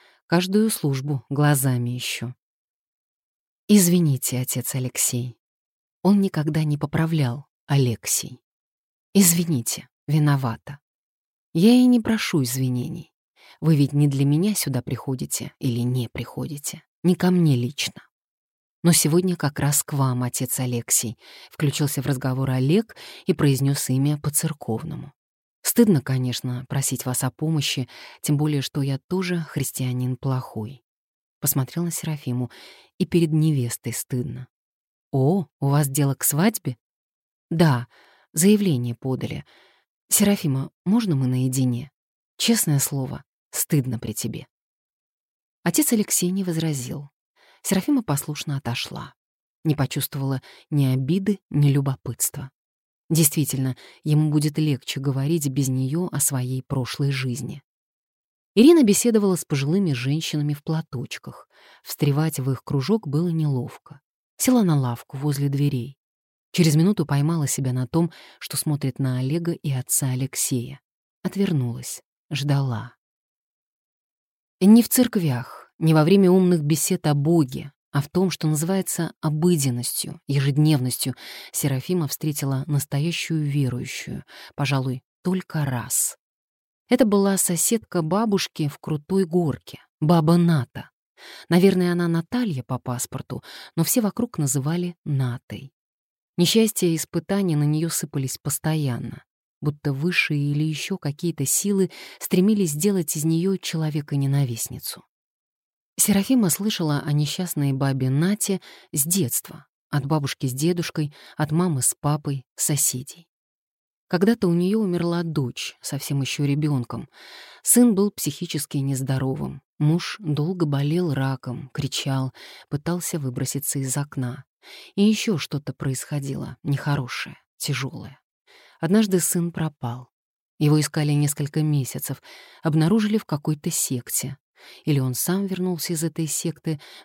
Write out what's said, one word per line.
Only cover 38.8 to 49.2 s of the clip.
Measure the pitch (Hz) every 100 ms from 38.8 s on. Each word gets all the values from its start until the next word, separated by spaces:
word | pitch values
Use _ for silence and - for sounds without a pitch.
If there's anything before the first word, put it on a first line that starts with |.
| 120 117
подали. | 131 127 135 143 - _ _ _ _ _ -
Серафима, | - 202 202 156 135 139 _
можно | - 220 220 143
мы | 127
наедине? | 127 131 131 127 120 143 _ _ _ _ -
Честное | - 233 - 143
слово, | - 139 127 - - _ _
стыдно | - - 151 131 120
при | 113
тебе". | 107 110 - - _ _ _ _ _ _ _ _ _ _ _
Отец | - - 302
Алексей | 233 202 - 175
не | 190
возразил. | 185 160 160 147 123 - 143 _ _ _ _ _
Серафима | - 190 185 285
послушно | 220 143 - 147 - 139
отошла. | - 117 - 87 - _